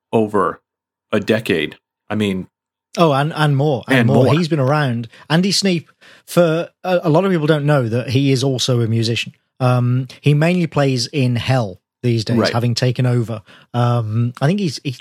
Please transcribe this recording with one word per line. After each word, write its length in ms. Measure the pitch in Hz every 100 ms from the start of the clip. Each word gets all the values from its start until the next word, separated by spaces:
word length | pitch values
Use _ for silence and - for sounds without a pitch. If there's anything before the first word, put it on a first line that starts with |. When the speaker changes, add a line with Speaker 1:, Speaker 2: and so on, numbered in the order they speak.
| _
Speaker 1:
over 500 | 117 107 104 85 - _ _ _ _ _
a 60 | 107
decade. 560 | 101 110 - 87 78 - _ _ -
I 60 | 107
mean 320 | 104 92 87 _ _ _ _ -
Speaker 2:
Oh, 160 | 165
and, 180 | 135 151
and 220 | 156 151 135
more, 280 | 151 123 -
and 120 | 135
Speaker 1:
And 80 | 120
Speaker 2:
more. 180 | 139 131
Speaker 1:
more. 80 |
Speaker 2:
He's 140 | 151 165
been 120 | 156
around. 480 | 131 151 139 117 117 - -
Andy 220 | 160 196
Sneap, 380 | 175 196 170 - _ - - -
for 420 | 175 175 160 - _
a, 160 | 185 180
a 60 | 170
lot 140 | 151
of 80 | 196
people 160 | 175 151
don't 180 | 151 143
know 220 | 147 117
that 220 | 117 120
he 220 | 123 139
is 120 | 131
also 380 | 135 123 - 120
a 60 | 113
musician. 460 | 113 113 117 - - _ -
Um, 480 | 127 123 120 127 135 -
he 120 | 143
mainly 340 | 147 160 180 165
plays 400 | 147 139 127 -
in 280 | 151 123 117
Hell 440 | - 131 104 92 _ _
these 240 | 123 117 107
days, 120 | 117
Speaker 1:
Right. 160 | 95
Speaker 2:
having 220 | 117 120 113
taken 300 | 127 120 127
over. 360 | 123 113 110 - - _
Um, 600 | 120 120 120 110 110 120 -
I 60 | 139
think 120 | 208
he's, 200 | 180 -
he 120 | 143 123